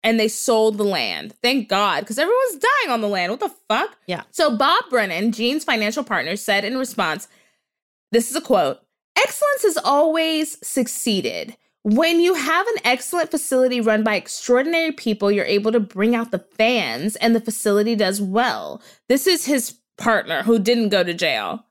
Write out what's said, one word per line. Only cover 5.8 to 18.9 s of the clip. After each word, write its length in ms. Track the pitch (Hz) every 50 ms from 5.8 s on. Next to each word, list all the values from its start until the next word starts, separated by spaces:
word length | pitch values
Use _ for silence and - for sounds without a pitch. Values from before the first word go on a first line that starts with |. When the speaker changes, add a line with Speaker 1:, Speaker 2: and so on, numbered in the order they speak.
| 214 214 226 302 247
Speaker 1:
partner, 320 | - 214 170 123 160 190
said 280 | 202 - - 196 202 208
in 120 | 208 254
response, 500 | 262 262 262 - 220 185 160 226 214 - _ _ _ _ _ _ _ _ _ _ _ _ _ _ _ _ _
this 180 | - 240 233 -
is 60 | 254
a 60 | 311
quote, 380 | 330 - 247 185 151 135 - - _ _ _ _ _ _ _
"Excellence 460 | 381 523 - - - 587 571 571 523 -
has 140 | 403 302
always 800 | - - 247 277 285 302 320 311 330 320 320 320 311 311 302 - - -
succeeded. 920 | - - 277 240 - - - - 240 208 190 - 117 - 85 - 226 - _ _ _ _ _ _
When 360 | 214 214 247 330 330 339 339
you 140 | 339 349 370
have 340 | 311 262 294 320 349 403
an 80 | 480 466 - -
excellent 480 | 240 254 254 - - - 349 311 320
facility 480 | - 285 - - 269 254 254 254 254 240
run 240 | 220 226 214 214 214
by 120 | 220 214
extraordinary 760 | 180 - - - - - - 247 247 277 320 339 330 330 320
people, 400 | 302 - - 233 208 214 208 202
you're 140 | 208 208 -
able 260 | - 202 208 208 220
to 80 | 226 233
bring 360 | 202 190 - 190 208 226 240
out 160 | 226 233 233
the 80 | - 180 - _ _
fans, 580 | - 220 233 254 226 175 123 113 123 156 214 208
and 180 | - - 233 233
the 60 | 226
facility 540 | 226 226 214 - - 214 202 208 208 226 233
does 240 | 208 208 185 196 208
well." 600 | 202 185 190 226 254 240 127 107 85 73 67 - - -